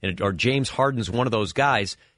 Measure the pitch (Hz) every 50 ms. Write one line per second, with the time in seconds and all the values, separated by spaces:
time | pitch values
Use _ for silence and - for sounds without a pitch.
0 | - 95 87 90 101 98 95 80 - 123 135 139 131 - - - 131 139 135 120
1 | 107 90 92 120 127 127 113 110 104 87 - 135 139 143 131 107 101 98 - -
2 | _ _ _